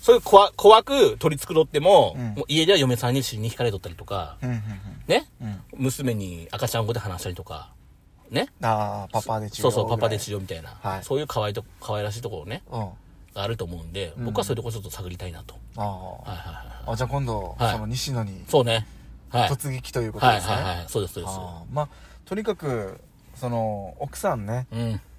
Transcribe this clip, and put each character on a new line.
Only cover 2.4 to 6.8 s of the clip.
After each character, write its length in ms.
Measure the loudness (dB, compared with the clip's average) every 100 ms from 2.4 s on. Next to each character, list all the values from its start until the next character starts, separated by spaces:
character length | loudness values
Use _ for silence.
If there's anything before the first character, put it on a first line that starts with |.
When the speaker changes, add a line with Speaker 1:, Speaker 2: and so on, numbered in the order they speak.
Speaker 1:
う 20 | -2
家 180 | 2 4
で 60 |
は 60 | 6
嫁 160 | 4 2
さ 140 | 0
ん 40 |
に 80 | -2
尻 200 | -2 -6
に 100 | -6
惹 60 | -2
か 60 |
れ 80 | -2
と 60 | -2
っ 20 |
た 100 | -10
り 60 | -14
と 100 | -8
か、 320 | -8 -8 -8
Speaker 2:
う 60 | -6
ん 20 |
う 40 |
ん 20 | -4
う 20 |
ん。 60 | -6 -10 -12 -14 0
Speaker 1:
ね。 200 | 0 0 -12
Speaker 2:
う 40 | -10
ん。 160 | -10 -12 -4
Speaker 1:
娘 360 | -2 -2 -2 -2
に 320 | -6 -10 -10
赤 160 | -4 -2
ち 80 |
ゃ 60 | -2